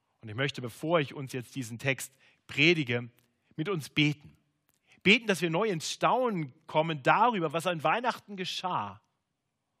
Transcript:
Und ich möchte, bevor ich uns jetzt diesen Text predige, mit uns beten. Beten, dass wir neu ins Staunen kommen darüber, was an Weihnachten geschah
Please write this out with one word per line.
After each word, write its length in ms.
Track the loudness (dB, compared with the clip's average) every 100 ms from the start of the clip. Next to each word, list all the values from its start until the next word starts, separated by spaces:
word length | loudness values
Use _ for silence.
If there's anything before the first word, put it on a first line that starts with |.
| _ _
Und 100 | -12
ich 40 |
möchte, 260 | -4 -4 -4
bevor 380 | -10 -6 0 2
ich 160 | 0
uns 180 | -6 -10
jetzt 220 | -10 -10
diesen 240 | -10 -10 -4
Text 340 | -4 -4 -6 _ _ _ -6
predige, 640 | 2 4 4 0 -2 -4 -14 _ _ _ -8
mit 140 | -4
uns 180 | -4 -2
beten. 480 | 2 2 0 -10 _ _ _ _ _ _ _
Beten, 240 | 4 4 4
dass 140 | 0
wir 80 | 0
neu 180 | 0 0
ins 220 | -2 -6
Staunen 640 | 0 2 2 2 -2 -4 -10 -2
kommen 360 | 0 0 0
darüber, 520 | 4 4 4 2 -2
was 120 | -2 -2
an 160 | 0
Weihnachten 540 | 0 0 -2 -4 -8 -10
geschah 640 | -8 -6 -4 -4 -6 -10 _ _ _ _ _ _ _ _